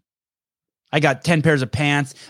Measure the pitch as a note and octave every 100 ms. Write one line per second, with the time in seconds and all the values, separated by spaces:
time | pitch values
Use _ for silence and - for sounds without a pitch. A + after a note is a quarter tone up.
0 | _ _ _ _ _ _ _ _ _ D3+
1 | D3+ C3 - E3 D#3 D3+ B2+ - D3 C#3+
2 | C#3 - -